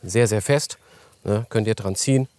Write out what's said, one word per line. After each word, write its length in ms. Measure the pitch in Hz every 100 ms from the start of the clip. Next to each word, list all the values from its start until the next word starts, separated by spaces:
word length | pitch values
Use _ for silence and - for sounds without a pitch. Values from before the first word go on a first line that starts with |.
sehr, 260 | - 117 117
sehr 140 | 107
fest, 380 | - 143 - - _ - - _
ne? 220 | - 104 117
Könnt 180 | 117 110
ihr 80 | 110
dran 200 | 98 98
ziehen. 320 | - 131 131